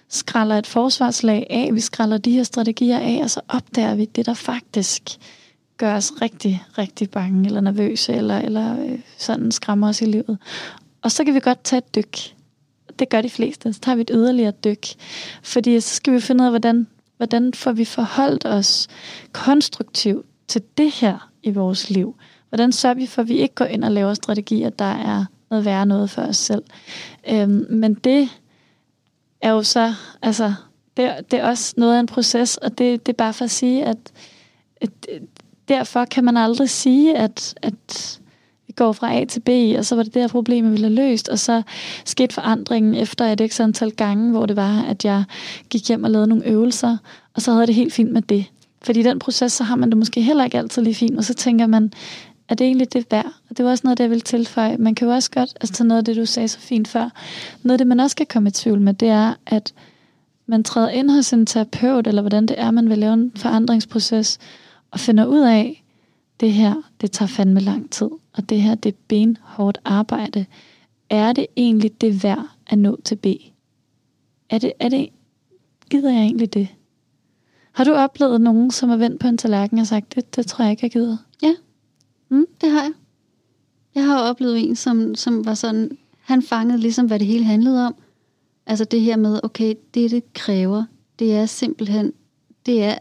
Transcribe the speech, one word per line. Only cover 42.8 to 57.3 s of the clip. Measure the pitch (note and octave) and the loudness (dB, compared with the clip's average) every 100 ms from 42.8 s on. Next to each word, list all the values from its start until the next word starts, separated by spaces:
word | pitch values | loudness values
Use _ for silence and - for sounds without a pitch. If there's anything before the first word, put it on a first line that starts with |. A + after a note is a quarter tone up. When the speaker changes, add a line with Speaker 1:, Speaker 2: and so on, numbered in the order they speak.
| G#3+ A3+ | 2 2
Speaker 1:
efter | A3 - A#3 | -2 -2 0
et | G#3+ A3 | 0 0
x | - | 0
antal | A3 G#3+ A3 | 0 0 -2
gange, | A3 G#3 G3+ A#3 | -2 -2 0 0
hvor | A3+ A3 | 0 0
det | G3+ | 0
var, | G3 G#3+ | 0 0
at | - G3 G#3 | -2 -2 0
jeg | G3 G3 - - - - | 0 -2 -8 -16 -16 -8
gik | A3+ - | -4 -2
hjem | A3+ | -2
og | A3+ | 0
lavede | A3 G#3+ | 2 2
nogle | A3 - | 2 2
øvelser, | G#3+ A#3+ A#3+ A#3+ A3+ - - _ | 2 2 0 -2 -2 -6 -20 _
og | - | -6
så | B3+ | 2
havde | A3+ | 4
jeg | A#3 | 4
det | A3+ | 2
helt | A#3+ | 2
fint | - A3+ | 0 0
med | A3+ | 0
det. | - G3+ F#3+ _ _ _ | 0 0 -2 _ _ _
Fordi | - A#3 | -2 2
i | |
den | A#3 C4 | 2 0
proces, | - - B3 | -4 -2 -2
så | - | -2
har | A3+ B3 | -2 0
man | B3 | 2
det | A3 | 2
måske | A3 - | 2 2
heller | A3+ D4+ | 2 2
ikke | B3 A#3+ | 2 -2
altid | A3+ - | -4 0
lige | A3+ G#3+ | 0 0
fint, | A#3 A#3+ | 0 0
og | |
så | G#3+ | -4
tænker | B3 B3+ A3+ A3+ | -2 2 4 4
man, | A3 G#3+ - - - - _ - | 4 2 -2 -18 -20 -20 _ -6
er | A3 | 0
det | B3+ | 2
egentlig | C4 B3+ | 2 0
det | B3+ A#3 | -2 -2
værd? | G#3+ C4 - - | -2 -4 -12 -10
Og | A#3 | -2
det | B3 | 0
var | |
også | B3 | 2
noget, | C4 B3 | 0 2
det | |
jeg | A#3 | 2
ville | A#3 | 0
tilføje. | - A#3 A#3 - A3 A#3 | -2 -2 -2 -2 -2 0
Man | A3 A3 | 0 2
kan | A#3+ | 0
jo | |
også | B3 B3+ | 0 0
godt, | B3+ B3+ - | -2 -4 -4
altså | A3 F#3 | -6 0
til | A#3 | 2
noget | A3+ | 2
af | A3 | 2
det, | A3+ | -2
du | A3+ | -2
sagde | A#3+ A3+ | -2 -4
så | - | -6
fint | - A#3 G#3+ | -4 -2 -2
før, | A#3 A#3+ - - | -4 -4 -10 -16